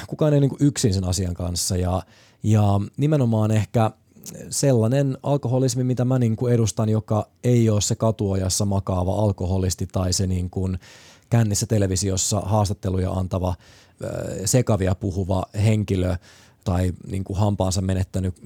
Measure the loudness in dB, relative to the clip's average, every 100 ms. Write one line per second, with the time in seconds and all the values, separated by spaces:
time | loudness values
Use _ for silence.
0 | -8 -2 2 4 2 2 0 2 0 2
1 | 0 -2 -2 -4 -4 -4 -2 -2 0 -2
2 | -4 -14 -20 _ 2 4 4 2 -2 -2
3 | 0 2 2 2 2 0 0 0 0 -2
4 | _ -20 -20 -16 -10 -2 2 2 2 2
5 | 0 -2 -2 -2 0 0 0 0 -2 0
6 | 0 2 2 0 0 2 2 0 0 0
7 | 0 -2 -2 _ 2 4 4 2 0 0
8 | 0 0 0 0 0 0 0 0 0 -2
9 | 0 0 0 0 -2 0 0 -2 -4 -2
10 | -2 -2 -2 -2 -4 -4 -4 -4 -10 -20
11 | -20 -20 _ 0 2 0 0 0 2 0
12 | -2 -2 -2 -2 0 0 0 -2 -2 -2
13 | -2 -2 -2 -2 -2 -4 -10 -20 -20 _
14 | -10 -8 -8 -6 0 0 2 2 0 0
15 | -2 -4 -2 -2 -2 0 2 2 0 0
16 | 0 -4 -8 -20 -20 _ -2 0 0 -4
17 | -8 -8 -6 -2 0 0 -2 0 -2 -2
18 | -2 -2 -4 -6